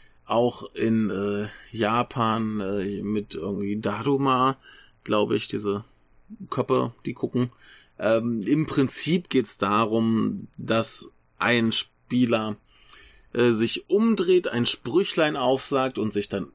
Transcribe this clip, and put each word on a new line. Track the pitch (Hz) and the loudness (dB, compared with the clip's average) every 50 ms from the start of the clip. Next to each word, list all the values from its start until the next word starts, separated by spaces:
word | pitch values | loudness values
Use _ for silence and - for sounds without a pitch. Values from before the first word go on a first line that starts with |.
| - - _ _ _ | -20 -20 _ _ _
auch | - 110 113 120 123 - - 104 - - | -2 0 2 2 2 0 -4 -10 -14 -6
in, | - 113 113 113 110 110 98 | -2 0 0 2 2 0 0
äh, | 95 95 101 101 101 101 104 107 - - - - | -2 -2 -2 -2 -2 -4 -4 -6 -10 -14 -20 -12
Japan, | - 110 110 104 113 123 120 - - 127 113 110 110 113 110 110 107 104 | -6 -2 0 2 2 2 0 0 -2 0 0 2 2 0 0 -2 -2 -4
äh, | 98 95 101 101 92 101 101 95 | -2 -2 -2 -2 -2 -2 -4 -4
mit | - 101 107 107 101 - - | -4 -2 -2 -2 -4 -6 -8
irgendwie | 80 - 104 101 90 101 101 104 107 | -8 -6 -6 -4 -4 -4 -4 -4 -4
Daruma, | 110 110 101 104 113 139 139 135 139 135 127 123 127 135 131 - - - - - - - _ _ - | -2 -4 -4 -2 0 0 0 2 2 2 2 4 2 2 0 -2 -6 -20 -20 -20 -20 -20 _ _ -6
glaub | - 110 107 104 117 | 0 2 2 2 2
ich, | 120 113 - - | 0 -2 -2 -4
diese | - 107 104 101 98 104 113 - _ _ _ _ _ _ _ - 214 - - - | -6 -4 -2 -2 -4 -4 -6 -10 _ _ _ _ _ _ _ -20 -20 -18 -14 -6
Köpfe, | - - 120 - 131 127 127 117 - _ - | -4 -4 -2 0 0 0 0 -2 -6 _ -10
die | 143 123 | -10 -8
gucken. | - - 120 - 120 123 123 - _ - - - - - _ _ - | -6 -6 -4 0 0 -2 -2 -4 _ -20 -20 -20 -20 -20 _ _ -4
Ähm, | - 104 113 113 113 120 117 113 | 0 2 2 2 0 0 -4 -4
im | 95 107 143 156 156 | -2 0 0 0 0
Prinzip | - - 147 135 127 - - - 147 165 185 180 - | 0 2 2 2 2 0 -2 0 0 0 0 0 0
geht's | - 131 117 - - - | 0 0 0 0 0 -2
darum, | 98 98 104 104 113 104 110 113 113 113 113 110 107 104 101 - - - _ - | 0 0 2 2 2 2 2 2 2 2 2 2 0 0 -2 -4 -8 -14 _ -10
dass | - 117 113 113 110 - - - - - - _ _ _ _ - | -4 -2 0 0 2 0 0 -2 -4 -8 -12 _ _ _ _ -2
ein | - 110 120 120 113 113 | 0 2 2 4 2 2
Spieler, | 110 - - - _ _ _ - 123 123 127 113 117 110 107 110 104 - _ _ _ _ _ - - - - - - - _ _ - | 0 0 -4 -6 _ _ _ -4 0 0 2 2 2 0 -2 -2 -6 -8 _ _ _ _ _ -20 -20 -20 -20 -20 -20 -20 _ _ 0
äh, | 120 120 120 | 2 4 4
sich | 117 107 117 117 - - - - | 4 4 2 0 0 -2 -2 0
umdreht, | 175 208 226 233 220 190 180 175 185 180 175 - | 2 2 4 4 2 2 4 4 4 4 2 2
ein | - 120 120 | 0 -2 0
Sprüchlein | - - - - 120 120 180 196 - - 175 156 151 156 | 0 -2 -4 -4 -2 0 0 0 2 0 0 0 0 0
aufsagt | 143 127 127 135 127 - - 139 135 131 127 - 107 | 0 0 2 2 0 0 0 0 0 0 0 -2 -2
und | 107 107 - | -2 -2 0
sich | 104 101 - | -2 -2 -2
dann | - 98 85 - - | -4 -6 -6 -6 -12